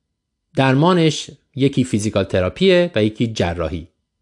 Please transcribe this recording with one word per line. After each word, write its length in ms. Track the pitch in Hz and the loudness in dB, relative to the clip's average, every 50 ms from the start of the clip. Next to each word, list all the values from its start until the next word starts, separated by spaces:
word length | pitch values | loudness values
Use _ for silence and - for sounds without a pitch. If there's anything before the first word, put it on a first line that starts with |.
| _ _ _ _ _ _ _ _ _ _ _ | _ _ _ _ _ _ _ _ _ _ _
درمانش 760 | 135 135 135 131 139 156 175 185 175 160 160 156 - - - - - _ _ - | 0 0 2 2 2 2 2 2 2 2 0 0 -2 -8 -14 -16 -20 _ _ -4
یکی 300 | 127 135 139 139 131 123 | 0 0 0 2 0 0
فیزیکال 400 | - - 104 101 110 - 101 98 | 0 -2 -2 -2 -2 -2 -2 -2
تراپیه 640 | 92 - 95 90 92 - - 180 190 180 175 175 175 - | 0 0 0 0 -2 -2 0 2 4 4 4 2 0 0
و 100 | 110 107 | 0 0
یکی 220 | 110 107 - 120 | 0 0 -2 -4
جراحی. 640 | 117 110 - 110 87 85 85 82 76 90 82 82 - _ _ _ _ _ _ | -4 -2 -2 -4 -4 -2 -4 -4 -6 -6 -8 -10 -12 _ _ _ _ _ _